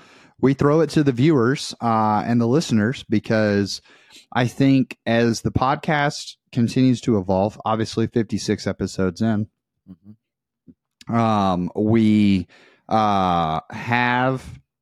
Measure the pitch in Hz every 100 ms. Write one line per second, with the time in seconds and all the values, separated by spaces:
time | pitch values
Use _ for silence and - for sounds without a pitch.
0 | - - - - 127 139 143 156 151 -
1 | 143 117 147 151 117 147 - - 120 110
2 | 107 107 78 117 117 139 - 113 104 135
3 | - 107 - 110 107 101 98 - _ _
4 | _ - - - 127 - 139 135 127 -
5 | - 117 117 113 - - 127 147 - 151
6 | 143 - - - _ - 117 - 131 120
7 | - 110 92 95 104 - - 110 110 -
8 | 110 120 107 101 - 104 - 95 95 -
9 | 95 85 110 107 107 _ _ _ - 92
10 | 101 107 _ _ _ _ _ - _ _
11 | - 117 113 107 95 90 87 - 107 113
12 | 110 107 101 98 87 - _ _ - 107
13 | 107 98 92 87 80 80 - 110 117 120
14 | 123 123 127 131 - - _ _